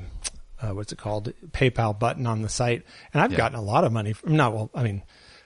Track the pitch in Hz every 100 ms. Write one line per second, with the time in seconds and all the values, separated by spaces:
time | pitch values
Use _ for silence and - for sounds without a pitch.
0 | 92 - - - - - 107 98 104 -
1 | 107 107 110 - 160 - 127 120 110 104
2 | 120 143 120 110 107 - 120 120 - -
3 | - 143 214 - 117 127 101 135 151 113
4 | 104 107 - 156 123 110 113 160 117 98
5 | - - - -